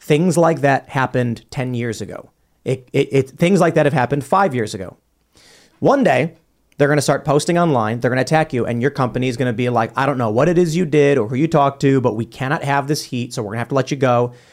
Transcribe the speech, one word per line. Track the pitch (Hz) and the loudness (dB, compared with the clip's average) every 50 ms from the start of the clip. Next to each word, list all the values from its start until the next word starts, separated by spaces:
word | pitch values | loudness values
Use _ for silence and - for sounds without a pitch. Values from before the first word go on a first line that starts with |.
Things | - - 151 147 180 185 143 | -2 0 0 2 2 2 2
like | 170 165 165 165 135 | 2 2 2 2 0
that | 135 139 139 131 - - | 0 0 0 0 -2 -4
happened | - 139 127 123 - 127 123 120 113 - - _ | -4 -2 -2 -2 -2 -2 -2 -2 -4 -6 -10 _
ten | - 143 127 127 123 | -8 -8 -6 -4 -4
years | 117 120 117 110 - | -4 -6 -6 -6 -8
ago. | 107 85 - - - - _ _ _ _ _ _ - | -10 -12 -14 -14 -18 -20 _ _ _ _ _ _ -6
It, | - 131 - - _ | -6 -6 -6 -6 _
it, | - 139 139 - | -2 -2 0 0
it, | 135 135 131 - | 0 0 0 -2
things | - - 170 180 202 165 | -2 -2 0 2 4 4
like | 180 165 - | 4 4 2
that | 156 147 | 2 2
have | 143 | 2
happened | 143 131 123 - 139 139 123 | 2 0 0 0 -2 -4 -2
five | - 185 190 202 175 127 | 0 2 2 2 2 0
years | 123 107 104 - | -2 -4 -4 -6
ago. | 95 92 - - _ _ _ _ _ _ _ _ _ _ _ - _ _ _ _ - | -10 -12 -14 -16 _ _ _ _ _ _ _ _ _ _ _ -20 _ _ _ _ 0
One | 131 165 269 277 | 2 2 4 4
day, | 233 165 131 127 151 170 - _ _ _ _ _ _ _ _ | 4 2 2 2 0 -2 -6 _ _ _ _ _ _ _ _
they're | - 143 143 | 0 2 2
gonna | 151 143 | 2 2
start | 135 - 143 131 - | 2 0 0 0 0
posting | 147 139 151 - - 170 | 0 0 0 2 0 0
online. | 170 175 165 139 120 107 107 117 120 | 2 2 2 2 0 0 -2 -2 -2
They're | 131 123 | -2 -2
gonna | 127 131 | 0 -2
attack | 127 - 156 160 156 - | 0 0 0 0 0 0
you, | 135 117 - | -2 -4 -2
and | - 120 117 | -2 -2 -2
your | 120 139 | -2 -2
company | - - 127 117 - 123 127 131 | -2 -2 -2 -2 -2 -2 -4 -4
is | 117 | -2
gonna | 113 131 123 | -2 -4 -2
be | 113 117 123 123 | -2 -2 -2 0
like, | 120 117 113 113 - | 0 0 0 -2 -2
"I | 131 135 | -2 -2
don't | 139 139 127 | 0 0 -2
know | 120 107 | -2 0
what | 107 120 147 175 | 0 2 2 2
it | 175 170 | 2 2
is | 180 160 151 | 2 0 0
you | 180 180 | -2 -2
did | 147 147 147 143 143 143 127 | 0 2 4 4 4 4 2
or | 104 107 | 0 -2
who | 123 | -2
you | 127 160 | -2 0
talked | 160 165 147 139 139 135 - | 2 2 2 2 2 0 0
to, | 143 139 135 135 | 2 2 2 2
but | 123 123 104 | 2 0 -2
we | 117 113 | -4 -6
cannot | - - - 131 131 156 185 - | -8 -8 -8 -6 -4 -4 -4 -2
have | 139 139 143 135 143 | -2 -2 -2 -2 -2
this | 156 - - | -4 -4 -6
heat, | - 131 120 - 120 | -8 -8 -8 -8 -8
so | - 135 | -8 -8
we're | 107 95 | -8 -6
gonna | 107 117 | -6 -8
have | 117 - | -6 -2
to | 139 | -2
let | 135 131 - | -2 -2 -2
you | 151 | -2
go. | 135 135 127 120 120 123 123 123 - _ _ | 0 2 2 2 2 0 -2 -4 -12 _ _